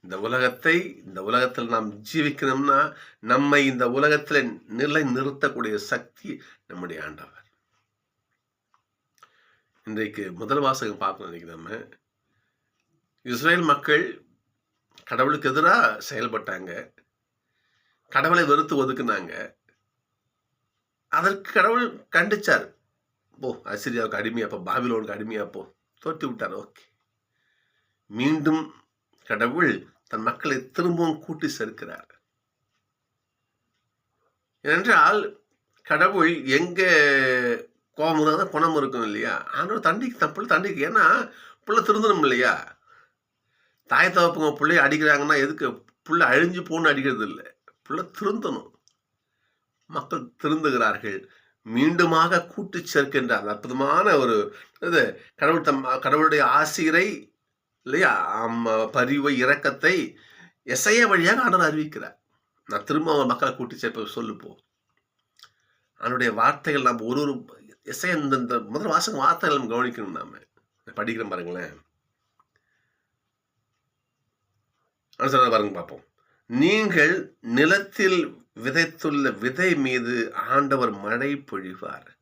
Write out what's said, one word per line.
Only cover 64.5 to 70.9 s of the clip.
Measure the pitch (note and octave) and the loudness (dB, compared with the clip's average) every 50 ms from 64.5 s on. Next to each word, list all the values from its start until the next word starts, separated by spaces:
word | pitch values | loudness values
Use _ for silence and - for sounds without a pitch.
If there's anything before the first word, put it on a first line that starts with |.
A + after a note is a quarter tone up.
| - _ _ _ _ _ _ _ _ _ _ _ _ _ _ _ _ _ - _ _ _ _ _ _ _ _ _ _ | -20 _ _ _ _ _ _ _ _ _ _ _ _ _ _ _ _ _ -20 _ _ _ _ _ _ _ _ _ _
அவனுடைய | _ - A#2+ B2 B2+ B2+ A#2 | _ -4 -4 -2 0 0 0
வார்த்தைகள் | G#2 A2 A2+ C#3 C#3+ - - E3 C#3+ C#3 | 2 2 2 2 2 0 -4 -2 -2 2
நம்ம | B2+ B2 A#2+ A2+ A2 | 2 2 0 0 -4
ஒரு | A#2 B2+ C#3+ | -2 -2 0
ஒரு | D3 C#3+ C3 A#2+ - - - - - - _ _ _ | 0 -2 -4 -6 -10 -16 -20 -20 -20 -20 _ _ _
எசையா | A#2 - - - F#3 F3 | -14 -10 -6 -4 -2 -2
இந்த, | D#3 C#3+ C#3 C3+ | -2 0 0 0
இந்த | B2+ B2 A2+ B2 A#2 | -2 0 -2 -4 -4
முதல் | G#2+ G#2 A2+ D#3 G#3 | -4 -6 -8 -6 -2
வாசகம் | G3 D#3 D#3+ - - - C#3 | 0 0 0 0 -2 -2 0
வார்த்தைகள் | C3 D#3+ E3+ - - E3 D3 C#3 | 2 2 2 2 0 0 0 0
நம்ம | B2 G#2+ A2+ | -2 -2 -2
கவனிக்கணும். | A#2+ B2+ B2 A#2+ A#2+ G#2+ F#2+ E2+ D#2 | -2 -2 -4 -4 -8 -10 -10 -10 -12
நாம | D2+ - - - _ _ _ _ _ _ _ _ _ - | -12 -14 -18 -20 _ _ _ _ _ _ _ _ _ -14